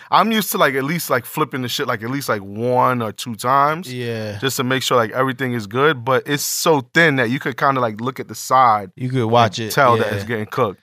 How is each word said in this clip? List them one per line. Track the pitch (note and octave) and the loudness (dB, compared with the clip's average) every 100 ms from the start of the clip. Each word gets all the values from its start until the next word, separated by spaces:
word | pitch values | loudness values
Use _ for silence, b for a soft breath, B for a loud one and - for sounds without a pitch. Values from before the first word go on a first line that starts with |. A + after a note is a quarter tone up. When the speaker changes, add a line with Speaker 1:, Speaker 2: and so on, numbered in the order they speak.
| B | B
Speaker 1:
I'm | D3+ G#3 | 2 4
used | A3 - | 0 -2
to, | G3+ | 2
like, | D3+ | 2
at | C3+ | 2
least, | C3+ E3+ - | -2 -4 -2
like, | B2+ - | -2 -2
flipping | D#3 C#3+ C3+ | -4 -2 -2
the | B2 | -4
shit, | - B2+ | -4 -4
like, | A#2+ | -4
at | A2+ | -4
least, | C#3 B2+ | -6 -2
like, | G#2+ | -4
one | G2 G#2 B2 B2 B2+ B2 | -4 -4 0 2 2 2
or | G#2+ | -4
two | - B2 A2 | -6 -10 -6
times. | B2 C#3 D3 D#3+ B2+ | 0 2 2 0 -8
Speaker 2:
Yeah. | B2 A#2+ A2+ G#2+ G2+ | -8 -6 -6 -8 -4
Speaker 1:
Just | C3+ - | -4 -2
to | |
make | B2+ C3 | 0 0
sure, | - B2+ | 2 2
like, | A2 | 2
everything | A#2+ C3+ B2 B2+ | 0 -2 -2 -4
is | A#2+ G2 | -4 -4
good. | A#2+ D3+ C3 | 2 2 2
But | A#2+ B2 D3 | 0 0 0
it's | C#3+ | -4
so | - - F3 D3 A#2+ | -4 -2 2 2 2
thin | E3 E3 C3+ | 4 4 4
that | A#2 | 0
you | C3 | -2
could | D3 B2+ | -4 0
kinda, | C#3+ C3+ | 0 2
like, | A#2 G#2+ | -2 -2
look | B2 - | -8 -8
at | - | -12
the | G#2+ | -12
side | - C3 B2 G#2+ F#2 - | 0 4 6 4 -2 -8
Speaker 2:
You | B2+ | -4
could | B2+ A2 | -2 2
watch | A#2+ A2 A#2 | 4 4 0
Speaker 1:
and | G#2+ | -4
Speaker 2:
it. | |
Speaker 1:
tell | D3 B2+ A#2 | 2 4 4
that | G#2+ | 0
Speaker 2:
Yeah. | G#2 | -4
Speaker 1:
it's | |
getting | G#2+ A2 G#2 | -4 -6 -4
cooked. | - A2 F2 | -2 -2 -4